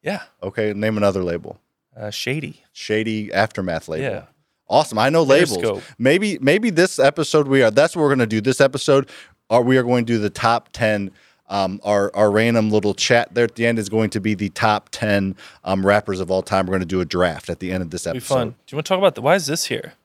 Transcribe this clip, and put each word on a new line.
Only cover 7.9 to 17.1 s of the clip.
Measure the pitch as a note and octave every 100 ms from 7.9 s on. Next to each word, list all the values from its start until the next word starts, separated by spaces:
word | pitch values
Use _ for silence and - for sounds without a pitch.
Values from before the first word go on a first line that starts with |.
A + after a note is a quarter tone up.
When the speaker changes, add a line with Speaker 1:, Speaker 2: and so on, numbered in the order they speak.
| F3
Speaker 2:
what |
we're | D3
gonna | C3+ A#2
do. | A2
This | A2 C3
episode, | C#3 C3 - C#3 C3 - - _ _
are, | A#2+
we | B2 C3
are |
going | A#2+ B2 A#2
to |
do | A#2
the | G#2
top | - A#2 A#2 _
ten, | - A2+ G#2 G2 _ _ _ _
um, | G2+ F#2+ G2
our, | G#2 G#2 G2+ G2+
our | G#2+
random | G#2 A2+ A#2 G#2+
little | G#2+ G#2 G2
chat | - A#2+ - G#2+
there |
at | A#2
the | - A#2
end | A#2
is | G2
going | A2 A2
to | A2
be | G2+
the | G2+ G2+
top | - A2+ G#2 _
ten, | - G#2+ G2+ G2 F#2+ - -
um, | - F#2+ F#2+
rappers | G2+ G2+ F#2
of | F2+
all | F#2+
time. | - G2 F#2
We're |
gonna | F#2+ F2
do | F#2
a |
draft | E2+